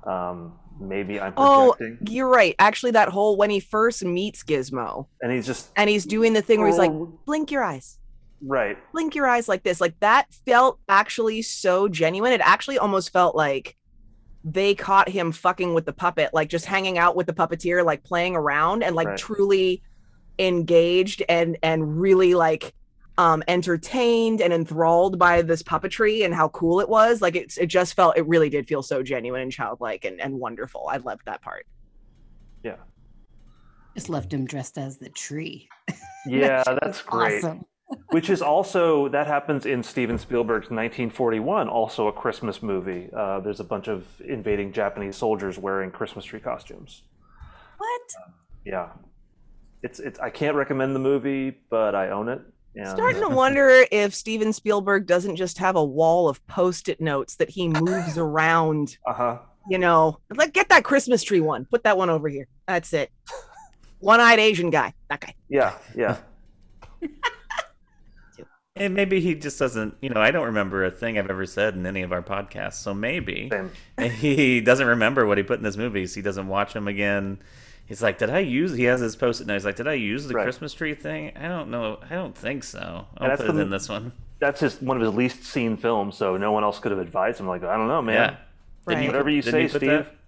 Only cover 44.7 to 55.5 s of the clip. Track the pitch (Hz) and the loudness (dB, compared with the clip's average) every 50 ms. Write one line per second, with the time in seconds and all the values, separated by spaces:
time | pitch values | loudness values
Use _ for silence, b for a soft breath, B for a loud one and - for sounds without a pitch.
44.7 | 95 110 104 101 101 - 101 98 95 - - 113 110 98 98 98 90 90 92 98 | -4 -2 -4 -2 -4 -6 -10 -10 -8 -4 -2 -2 -2 -2 -4 -8 -8 -6 -6 -4
45.7 | 95 98 95 92 - - 113 101 - 104 - - - 110 - 127 120 - - - | -4 -4 -4 -6 -8 -10 -10 -10 -10 -14 -16 -14 -16 -12 -8 -8 -10 -10 -10 -18
46.7 | - - - 135 - - _ _ _ _ b b b b b b b b b b | -20 -20 -20 -20 -20 -20 _ _ _ _ b b b b b b b b b b
47.7 | b b 403 453 494 494 494 _ - - - 180 - _ _ _ - - - 101 | b b -8 -6 -6 -8 -8 _ -18 -18 -18 -20 -20 _ _ _ -20 -18 -14 -10
48.7 | 95 92 87 82 - - - - _ _ _ _ _ _ _ _ - - - _ | -8 -8 -8 -10 -14 -20 -20 -20 _ _ _ _ _ _ _ _ -20 -20 -20 _
49.7 | _ _ - 123 - - - 139 - - 135 117 - - 147 147 147 147 139 - | _ _ -14 -12 -12 -10 -14 -14 -10 -8 -10 -10 -6 -4 -2 -2 0 -2 -2 -2
50.7 | 143 135 131 135 135 131 131 135 143 139 117 139 139 135 135 135 131 _ _ _ | -2 -2 -2 -2 -2 -2 0 0 0 0 0 -2 -4 -4 -4 -6 -8 _ _ _
51.7 | 117 113 110 104 98 98 95 95 98 101 107 117 127 135 - - _ _ _ _ | -2 0 0 0 0 -2 -2 -2 -4 -6 -4 -6 -8 -8 -12 -20 _ _ _ _
52.7 | - 107 104 95 95 190 440 494 494 392 427 359 262 262 262 262 277 277 277 262 | -16 -14 -10 -8 -4 0 0 0 0 0 -2 0 2 2 2 2 4 4 6 8
53.7 | 254 254 254 - - 208 208 202 196 - - 220 220 226 214 220 214 - _ 214 | 10 8 8 6 4 0 0 0 -2 -6 -8 -6 -2 0 0 0 -2 -2 _ 0
54.7 | 208 208 190 196 202 196 202 170 175 180 175 202 170 165 185 175 | 0 0 2 2 0 0 2 2 2 2 2 -2 -4 -4 -4 -6